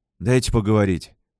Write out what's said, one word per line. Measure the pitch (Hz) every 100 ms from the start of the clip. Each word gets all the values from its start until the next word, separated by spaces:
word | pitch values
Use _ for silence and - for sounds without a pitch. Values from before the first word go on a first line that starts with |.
| _ -
"Дайте | 92 127 -
поговорить", — | 117 101 107 98 82 - _ _